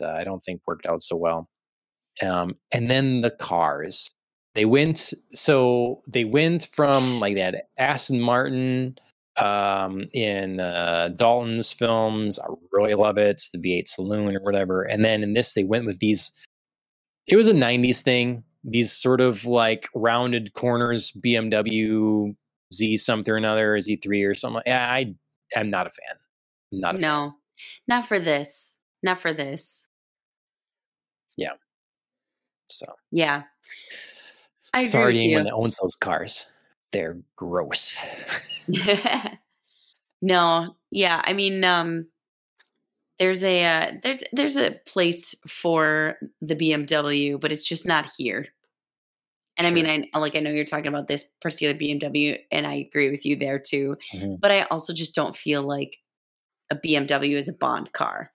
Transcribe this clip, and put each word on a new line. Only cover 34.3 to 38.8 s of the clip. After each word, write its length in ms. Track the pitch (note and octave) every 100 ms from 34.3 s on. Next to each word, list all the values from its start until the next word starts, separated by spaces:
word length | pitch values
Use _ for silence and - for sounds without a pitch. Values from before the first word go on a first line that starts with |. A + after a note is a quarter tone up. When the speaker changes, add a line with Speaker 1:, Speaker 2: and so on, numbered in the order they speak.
| - - _ -
Speaker 2:
I 60 | B3+
agree 80 | B3
Speaker 1:
Sorry 160 | C3+ A#2+
Speaker 2:
with 80 | A#2
Speaker 1:
to 40 |
anyone 240 | A#2 G#2
Speaker 2:
you. 60 | -
Speaker 1:
that 40 |
owns 220 | - A2+ -
those 180 | - -
cars. 500 | - D#2+ E2 - - _ _ _ _
They're 260 | G2+ E2 E2+ - -
gross. 580 | F2 F2 D2+ - - - - - - - - - -
<laughs> 0 |
Speaker 2:
<laughs> 680 | F#3+